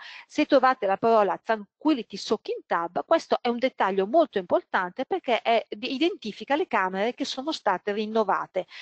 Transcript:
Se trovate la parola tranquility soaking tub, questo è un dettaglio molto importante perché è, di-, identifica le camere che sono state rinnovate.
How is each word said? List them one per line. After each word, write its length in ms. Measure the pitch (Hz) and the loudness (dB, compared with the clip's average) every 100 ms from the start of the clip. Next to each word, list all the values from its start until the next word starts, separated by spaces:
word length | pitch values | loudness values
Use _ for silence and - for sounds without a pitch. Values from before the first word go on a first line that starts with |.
| - - - | -16 -20 -6
Se 180 | - 302 | -2 4
trovate 400 | 277 254 262 214 | 4 4 2 0
la 100 | 196 | 0
parola 420 | 233 226 196 165 | 4 4 4 0
tranquility 720 | - 226 202 _ 294 277 - 196 | -2 -4 -6 _ 0 0 -4 -10
soaking 460 | - 220 - 466 - | -4 -4 -4 -8 -4
tub, 380 | 180 170 175 - | -4 -2 -4 0
questo 320 | 330 - - | 0 2 -2
è 80 | 247 | 0
un 100 | 240 | 0
dettaglio 480 | 254 - 208 190 190 | -2 0 0 2 2
molto 320 | 311 302 202 | 4 2 0
importante 680 | 180 320 - 214 180 214 262 | -2 -2 0 -2 -2 -6 -6
perché 340 | 370 - 220 | -4 -2 0
è, 220 | - 226 - | 2 0 0
di-, 260 | 214 240 | -8 -6
identifica 640 | 262 330 370 214 - 214 285 | -2 -2 -2 -8 -8 -2 -2
le 100 | 370 | 0
camere 480 | 214 185 190 220 | 0 0 0 -2
che 100 | - | -4
sono 280 | 277 - 277 | -8 -6 -6
state 400 | - 208 180 - | -4 -2 -2 -2
rinnovate. 720 | 202 214 220 196 165 156 185 175 - | -4 -2 0 0 0 -2 -6 -8 -12